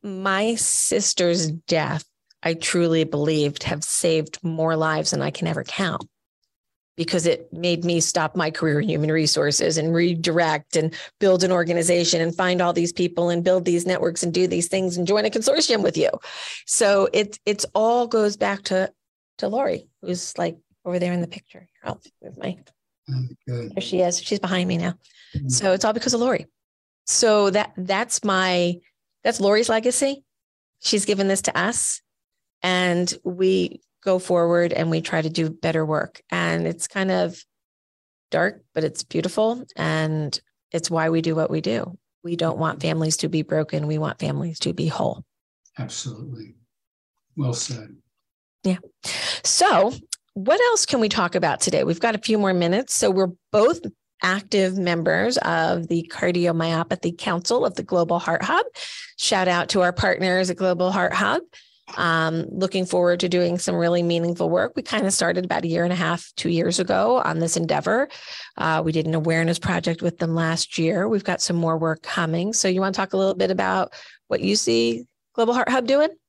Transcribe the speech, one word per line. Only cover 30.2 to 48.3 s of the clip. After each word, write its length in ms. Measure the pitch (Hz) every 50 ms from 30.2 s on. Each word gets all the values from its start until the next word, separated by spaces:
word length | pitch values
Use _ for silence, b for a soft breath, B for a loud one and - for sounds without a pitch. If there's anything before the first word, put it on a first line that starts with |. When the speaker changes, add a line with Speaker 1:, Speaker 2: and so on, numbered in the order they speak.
| _ _ _ _ _ _ _ _ _ _ _ _
Speaker 1:
She's 260 | - - - 208 196
given 220 | - 208 196 196
this 160 | 196 196 190 -
to 140 | - -
us, 440 | - 175 208 247 - - - - - _ _ _ _ _ _ _ _ _ _ _ _ -
and 480 | 185 185 180 180 180 175 175 180 175 - - _
we 580 | 185 180 180 190 190 190 190 180 - - - _ _ _ _ _
go 140 | 196 185
forward 560 | 185 185 - 185 175 170 170 175 175 175 170 -
and 160 | - 165 165
we 120 | 160 160
try 200 | 160 - - 160
to 80 | 156 160
do 200 | 165 170 160 160
better 360 | 160 - - 165 160 160 160
work. 360 | 156 156 151 - - _ - _ _
And 340 | 175 175 170 165 165 170 170
it's 220 | 165 170 165 -
kind 240 | - - 196 190 190
of 320 | 185 185 180 170 175 - - _ _ _ _ _ _ _ _ _ _ _ _ _ _ _ _ _
dark, 320 | - 156 170 202 - - _ _ _
but 100 | 160 156
it's 200 | 156 - - -
beautiful. 600 | _ - 165 156 190 - 214 220 220 240 247 254 _ -
And 640 | - - 160 156 156 156 156 156 156 151 143 - - _ _ _ _ _ _
it's 180 | - 165 160 -
why 200 | 170 160 160 165
we 120 | 165 165
do 140 | 160 165 160
what 160 | 160 156 -
we 100 | 160 160
do. 360 | 151 196 226 226 - 180 175 - _ _ _ _ -
We 120 | 170 170
don't 220 | 170 165 165 147
want 240 | - 160 156 - -
families 360 | 143 160 160 160 160 156 156
to 120 | - - 156
be 140 | 180 156 147
broken. 420 | - - 156 151 - - - 151
We 140 | 147 156 151
want 200 | 156 156 - _
families 380 | 160 147 143 143 156 170 160 -
to 140 | - - 170
be 140 | 165 156
whole. 360 | 160 - - - - - - - _ _ _ _ _ _ _ _ _ _
Speaker 2:
Absolutely. 800 | - 127 127 - - - 131 107 104 - 156 123 110 107 98 - _ _ _ _ _ _ _ _ _ _ _ _ _ _ _ _
Well 180 | 156 143 127 120
said. 420 | - - - 127 113 107 98 - _ _ _ _ _ _ _